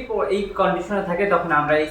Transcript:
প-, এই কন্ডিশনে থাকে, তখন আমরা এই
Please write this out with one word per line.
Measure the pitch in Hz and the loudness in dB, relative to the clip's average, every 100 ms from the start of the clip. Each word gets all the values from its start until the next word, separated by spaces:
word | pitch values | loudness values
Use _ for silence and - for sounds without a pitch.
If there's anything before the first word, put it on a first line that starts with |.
| - | 0
প-, | 214 180 196 | -4 0 -2
এই | 202 - | -2 0
কন্ডিশনে | 185 175 175 202 185 | 0 0 -2 -4 -2
থাকে, | 175 202 | 0 2
তখন | 175 175 147 | 2 2 2
আমরা | 147 151 | 2 2
এই | 156 | 0